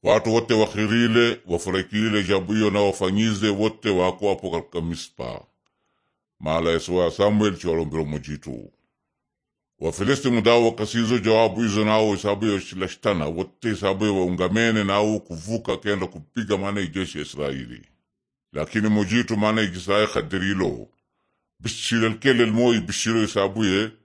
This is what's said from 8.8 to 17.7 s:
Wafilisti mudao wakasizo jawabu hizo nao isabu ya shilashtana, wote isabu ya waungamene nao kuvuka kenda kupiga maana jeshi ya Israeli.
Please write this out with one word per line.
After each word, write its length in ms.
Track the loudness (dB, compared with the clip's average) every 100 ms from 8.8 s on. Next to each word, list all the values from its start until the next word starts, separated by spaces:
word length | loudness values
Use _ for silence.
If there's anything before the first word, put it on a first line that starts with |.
| _ _ _ _ _ _ _ _ _ _
Wafilisti 520 | -6 -2 0 0 2
mudao 340 | 2 6 6
wakasizo 540 | 4 0 -4 -2 0 0
jawabu 440 | 4 4 4 2
hizo 220 | -2 0
nao 300 | 2 4 4
isabu 320 | 2 -2 0 0
ya 140 | -2
shilashtana, 680 | -4 -8 -8 -4 -2 0 -2
wote 440 | -4 -8 _ -4
isabu 340 | -2 -2 0
ya 80 | 0
waungamene 720 | 2 0 0 0 2 2 2
nao 360 | 2 2 2 -2
kuvuka 560 | -6 -14 -6 -6 -4 -4
kenda 300 | -2 -2 -4
kupiga 500 | -8 -12 -8 -2 -2
maana 300 | -2 -4 -4
jeshi 320 | -4 -6 -8
ya 60 |
Israeli. 580 | -10 -6 -6 -6 -10